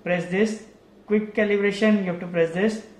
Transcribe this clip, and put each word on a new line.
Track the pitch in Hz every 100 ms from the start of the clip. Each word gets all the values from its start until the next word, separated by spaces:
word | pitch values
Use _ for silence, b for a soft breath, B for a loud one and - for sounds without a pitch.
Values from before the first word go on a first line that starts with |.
press | 175 175 175
this. | 185 214 - - - _ - -
Quick | 214 214 226
calibration, | 202 202 202 196 214 208
you | 185
have | 175
to | 175
press | 175 160
this. | 175 214 - -